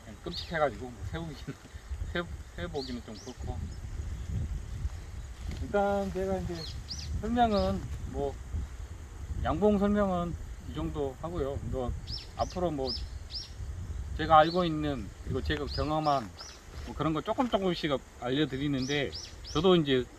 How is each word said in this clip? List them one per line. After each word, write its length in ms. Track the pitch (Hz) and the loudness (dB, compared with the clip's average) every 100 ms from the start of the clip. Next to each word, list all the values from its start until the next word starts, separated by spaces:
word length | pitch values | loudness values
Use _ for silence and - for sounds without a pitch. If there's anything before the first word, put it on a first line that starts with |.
그냥 160 | - 208 | -14 -10
끔찍해가지고 600 | 175 175 - 170 147 - 127 | -8 -8 -4 2 2 0 -10
뭐 80 | 120 - | -8 -6
세우기는, 240 | 160 165 139 - | -4 -6 -8 -10
<laughs> 680 | - - - - - - | -12 -12 -16 -8 -6 -2
세-, 100 | 170 175 - - - | -2 -4 -8 -10 -8
세보기는 460 | 175 156 131 123 113 | -6 -4 -4 -6 -8
좀 100 | 107 | -12
그렇고. 420 | - 120 - - - - - - - - - - - - - - - - - - - - - - | -12 -8 -6 -4 -6 -8 -8 -6 -6 -6 -4 -4 -2 -6 -6 -6 -4 -6 -10 -10 -10 -10 -8 -6
일단 500 | - 202 202 202 196 | 0 2 4 2 0
제가 240 | 180 190 185 | -2 0 0
이제 180 | 175 170 165 - - - - - | -2 -4 -6 -8 -8 -8 -4 -4
설명은 600 | 214 240 233 208 190 196 - - - | 0 4 6 6 4 0 -2 -6 -6
뭐 240 | 135 139 135 - - - - - - - - - - | -2 -2 -4 -6 -4 -4 -8 -10 -10 -12 -10 -6 -2
양봉 340 | 117 151 208 208 | 2 4 6 6
설명은 540 | 202 208 196 180 175 160 - - - | 4 4 4 2 0 -4 -8 -10 -8
이 40 | 156 | -4
정도 400 | 160 151 139 123 | -4 -2 -2 -2
하고요. 360 | 160 175 135 139 - | -6 -2 0 -2 -2
뭐 200 | 127 123 - - - - - | -2 -2 -4 -6 -8 -8 -4
앞으로 320 | 117 185 175 | -2 2 0
뭐 200 | 147 131 - - - - - - - - - - - - - | 2 -2 -2 -4 -8 -8 -8 -8 -8 -8 -6 -6 -6 -6 -4
제가 200 | 156 160 | 8 10
알고 260 | 156 175 175 | 10 6 2
있는, 420 | 156 151 135 98 - - | 2 0 0 -4 -8 -4
그리고 160 | 135 | -2
제가 240 | 117 151 135 | 0 0 0
경험한 640 | - 139 156 156 139 104 85 - - - - - | 0 0 2 4 4 2 -10 -14 -14 -14 -10 -8
뭐 100 | - | 0
그런 180 | 151 | 2
거 80 | 156 | 2
조금 280 | 170 220 247 | 0 2 4
조금씩 420 | 214 190 170 160 131 - - | 4 2 2 2 0 -2 -6
알려드리는데, 920 | 120 135 151 131 147 139 131 147 120 82 - - - | 0 2 2 2 0 0 2 0 0 -4 -10 -12 -2
저도 240 | 147 185 180 | 4 8 8
이제 280 | 143 131 120 | 8 4 4